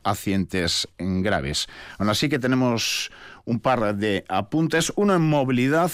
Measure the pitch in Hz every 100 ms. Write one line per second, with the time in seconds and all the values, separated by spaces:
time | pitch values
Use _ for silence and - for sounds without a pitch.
0 | 98 101 - 98 85 95 85 - - -
1 | 90 92 98 95 67 73 - - - -
2 | 104 107 151 143 127 127 123 117 - -
3 | - - - - - 117 135 127 104 104
4 | 107 98 - 92 104 151 160 160 - -
5 | 208 180 156 147 131 123 131 160 175